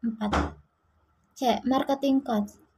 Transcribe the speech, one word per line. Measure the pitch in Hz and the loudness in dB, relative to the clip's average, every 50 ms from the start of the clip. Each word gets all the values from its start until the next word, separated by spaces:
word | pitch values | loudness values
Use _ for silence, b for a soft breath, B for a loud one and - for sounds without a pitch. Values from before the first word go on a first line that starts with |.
| - | -4
empat. | 233 214 - 214 208 202 - - - - - - _ _ _ _ _ _ _ _ _ _ _ _ _ | -6 -4 -4 -4 0 0 0 0 -2 -6 -12 -20 _ _ _ _ _ _ _ _ _ _ _ _ _
C, | _ - 269 247 214 208 - | _ -2 0 0 0 2 0
marketing | 247 262 269 277 - 277 277 - 277 269 269 | 0 0 0 2 0 -2 0 2 2 2 2
cost. | - - 240 208 208 208 - - - _ _ | 2 0 -2 -2 -2 -2 -8 -20 -20 _ _